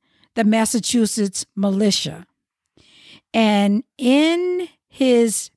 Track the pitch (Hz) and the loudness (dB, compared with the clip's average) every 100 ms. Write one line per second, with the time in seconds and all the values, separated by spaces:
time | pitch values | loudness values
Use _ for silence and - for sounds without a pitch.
0 | _ _ _ - 214 220 220 226 - 240 | _ _ _ -2 0 2 0 -2 -2 0
1 | 214 - 196 - - - 196 190 214 - | 0 -2 -4 -6 -10 -4 -2 0 0 -2
2 | - - - _ _ _ _ _ _ _ | -4 -12 -18 _ _ _ _ _ _ _
3 | - - _ 220 214 208 202 208 - - | -20 -20 _ 0 2 2 2 0 -4 -4
4 | 247 277 320 339 359 359 349 _ _ - | 0 2 2 0 -2 -2 -6 _ _ -2
5 | 262 240 233 - - | 2 4 2 -2 -10